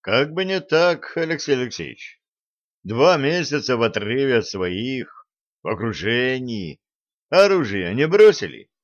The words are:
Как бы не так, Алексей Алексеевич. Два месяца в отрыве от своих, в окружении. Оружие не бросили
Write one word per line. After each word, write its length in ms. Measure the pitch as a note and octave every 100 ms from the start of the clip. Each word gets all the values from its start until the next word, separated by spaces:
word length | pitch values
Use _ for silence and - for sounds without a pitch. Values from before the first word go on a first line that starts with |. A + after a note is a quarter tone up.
Как 320 | - A#2 D3+
бы 120 | E3 F#3
не 140 | F#3+
так, 540 | - D#3 F3 E3 - -
Алексей 400 | D#3+ D3+ - C3
Алексеевич. 640 | B2 - D2 A#1 - _ _ _ _ _ _ _
Два 340 | F#2+ A2+ D#3+ E3+
месяца 600 | C3+ F3 D#3+ C#3+ - A#2+
в 60 |
отрыве 540 | A2+ G#2+ G#2 B2+ C3+ A#2+
от 100 | -
своих, 800 | F#2+ F2+ F#2 B2 C3 - - _ _ _ _
в 60 | E2
окружении. 1120 | A2 A#2 G#2 G2 A#2+ B2+ C3 B2 A2 E2+ - _ _ _ _ _
Оружие 640 | F3 G3+ F#3+ A#2 G2 F2
не 140 | A2+ D#3
бросили 640 | G3 G#3+ - E2+ A#1+ - _